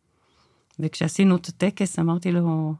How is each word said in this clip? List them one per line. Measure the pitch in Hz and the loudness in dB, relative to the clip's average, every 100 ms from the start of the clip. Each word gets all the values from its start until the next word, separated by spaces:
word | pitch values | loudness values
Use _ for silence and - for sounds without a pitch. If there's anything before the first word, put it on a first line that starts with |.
| _ _ _ _ _ _ _ - | _ _ _ _ _ _ _ -8
וכשעשינו | 156 - 160 - 196 180 | -6 -2 -2 2 4 4
את | 175 | 0
הטקס, | - 185 - 190 - | -4 -2 -2 -4 -2
אמרתי | 165 175 180 | 0 0 0
לו, | 175 170 160 156 156 | 0 2 0 -2 -6